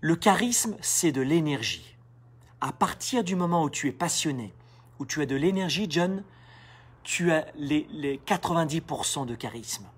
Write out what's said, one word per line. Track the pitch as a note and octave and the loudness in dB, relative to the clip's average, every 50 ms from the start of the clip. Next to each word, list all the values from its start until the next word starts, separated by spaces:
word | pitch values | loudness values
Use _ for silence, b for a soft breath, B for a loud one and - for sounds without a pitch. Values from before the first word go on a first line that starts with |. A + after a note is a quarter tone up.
Le | - D#3 E3+ | 4 2 2
charisme, | E3+ - G#3+ F#3+ F3 G#3 B3 A#3+ - - A3+ G3+ - | 4 6 6 6 6 4 2 2 0 0 -2 -4 -4
c'est | - - - - - D#3+ C3+ | -4 -2 0 2 2 2 2
de | C3+ | 2
l'énergie. | C3 C3 D#3 E3+ D#3+ D3+ C#3+ A#2+ A2 G#2+ - - - - - - - - - - - - - - b b b b | 0 2 2 2 4 2 0 0 -2 -4 -6 -6 -10 -18 -20 -20 -20 -20 -20 -20 -20 -20 -20 -20 b b b b
À | - C3+ - | -6 -6 0
partir | - G3+ F3+ - - - - - B3 G#3+ | 0 0 0 0 -6 -6 -2 0 0 0
du | F3 F#3+ | 0 0
moment | F3+ F3+ E3+ F3 E3+ D#3+ | 0 2 2 4 2 2
où | C#3+ | 2
tu | - - - | 0 -2 -2
es | C#3+ C3+ | -2 -2
passionné, | - F3 D#3+ - - - D#3 C#3 B2+ A2+ G2 - b b b b b b b b - | 0 -2 -2 0 0 0 -2 -2 -2 -6 -10 -14 b b b b b b b b -14
où | C#3 | -10
tu | - - D3+ D3+ | -6 -2 -4 -2
as | |
de | B2 C#3 | 0 0
l'énergie, | C#3 C#3+ F3+ F#3+ F#3+ F#3+ E3+ C#3+ F3 G#3+ F3+ | 2 2 2 2 2 0 -2 -2 -2 -2 0
John, | C#3+ E3+ F3 F3+ F#3+ G3 G3 B B B B B B B B B B B B B B B - | 2 2 2 2 0 -4 -6 B B B B B B B B B B B B B B B -8
tu | - - - F3 F3 | -6 -4 2 4 4
as | E3 D#3 D#3 - - | 4 4 2 -2 -10
les, | - D3 C#3 D3 D3+ D3+ - - | -8 -2 0 0 0 0 -2 -10
les | D#3 C#3+ C#3+ C#3 C3 | -6 -4 -4 -4 -4
quatre-vingt-dix | - - G3+ F3 - - E3 E3+ E3 D3+ D3 E3 | 0 0 0 0 0 0 2 2 2 2 0 -2
pour | D#3+ - D3+ - - | -2 -4 -6 -4 -4
cent | - - D3 C3+ | -4 -2 -2 -4
de | A#2+ A#2+ | -4 -6
charisme. | A#2 - A#2 A2 A#2 A2 - - - G#2 F#2 - | -6 -8 -10 -10 -10 -10 -10 -10 -10 -10 -16 -20